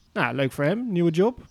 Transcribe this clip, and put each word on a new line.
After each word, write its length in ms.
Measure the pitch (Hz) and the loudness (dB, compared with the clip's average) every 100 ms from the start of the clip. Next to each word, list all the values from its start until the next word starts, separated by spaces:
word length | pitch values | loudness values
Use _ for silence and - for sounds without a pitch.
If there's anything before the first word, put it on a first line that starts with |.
| _ | _
Nou, 220 | 220 123 127 | -4 -2 0
leuk 160 | 135 | -2
voor 120 | - | 0
hem, 220 | 143 208 247 | -2 -2 -2
nieuwe 220 | 175 170 | 0 2
job. 280 | 160 208 254 - | 4 2 0 -10